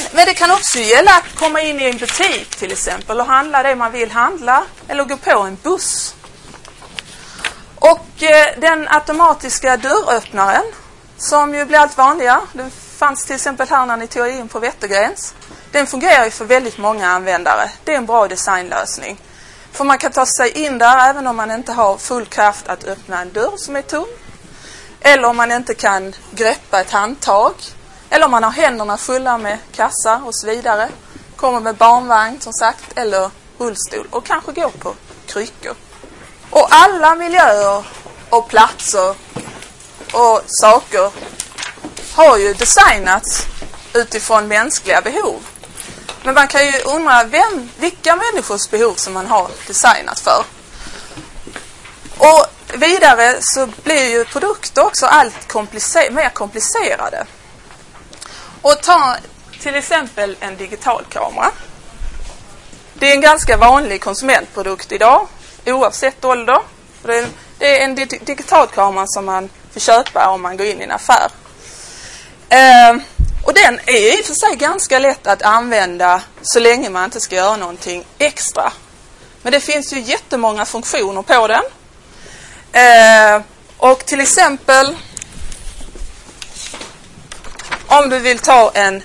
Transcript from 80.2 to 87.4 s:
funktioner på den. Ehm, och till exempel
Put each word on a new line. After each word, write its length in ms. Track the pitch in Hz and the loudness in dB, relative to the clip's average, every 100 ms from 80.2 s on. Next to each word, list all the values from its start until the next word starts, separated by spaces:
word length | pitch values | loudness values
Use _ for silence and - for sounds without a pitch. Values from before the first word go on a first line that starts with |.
| - 262 226 208 202 | -6 -4 -4 -4 -6
funktioner 560 | 226 - 302 196 196 | -8 -6 -4 -4 -6
på 260 | 208 254 214 | 0 2 2
den. 160 | 240 523 - - - - - - - - - - | 0 -4 -10 -20 -20 -20 -20 -20 -20 -20 -20 -2
Ehm, 720 | 247 247 233 220 220 214 208 208 - - - | 4 8 8 8 8 6 4 -2 -18 -20 2
och 280 | 254 262 - | 4 4 0
till 160 | 277 | -2
exempel 720 | 269 381 320 277 - 262 277 339 - - - - - - - - - - - - - - - - - - - - - - - - | 0 2 2 2 2 4 4 -2 -14 -18 -18 -12 -10 -10 -14 -14 -16 -14 -14 -14 -20 -20 -18 -16 -16 -16 -18 -20 -20 -20 -20 -18